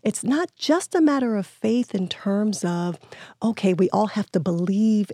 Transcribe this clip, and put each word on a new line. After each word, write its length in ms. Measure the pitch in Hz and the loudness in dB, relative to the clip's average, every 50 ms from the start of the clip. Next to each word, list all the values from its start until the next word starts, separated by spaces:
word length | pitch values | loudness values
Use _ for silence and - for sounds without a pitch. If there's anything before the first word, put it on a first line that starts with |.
| - | -4
it's 200 | 220 - - - | -4 -4 -2 -2
not 280 | 226 269 311 359 - _ | 0 0 0 0 -4 _
just 380 | - - - 302 359 - - - | -6 0 2 2 2 0 0 2
a 80 | 359 | 4
matter 340 | 311 294 285 277 254 233 220 | 4 4 4 2 0 0 0
of 120 | 202 185 | -2 -4
faith 480 | - - _ - 220 226 247 240 - - | -6 -8 _ -2 0 0 0 0 -2 -2
in 120 | 196 185 | -4 -4
terms 560 | 175 - - - 196 202 202 214 214 196 - - | -4 -6 -6 -4 -2 0 0 0 0 -2 -2 -2
of, 360 | 175 175 175 175 175 170 - - - - - - - - _ | -2 -2 -2 -2 -4 -6 -8 -14 -20 -20 -20 -20 -20 -10 _
okay, 320 | - 226 220 - - 185 185 | -2 -2 -2 0 0 0 4
we 160 | 160 190 180 | 4 2 2
all 180 | - 196 214 202 - | 4 0 0 0 -2
have 140 | 214 196 - - | -4 -6 -2 -4
to 60 | 185 | -2
believe 720 | 143 190 170 170 180 180 196 208 220 220 220 208 202 - | -2 0 -2 -2 -2 0 0 2 2 2 2 2 0 -2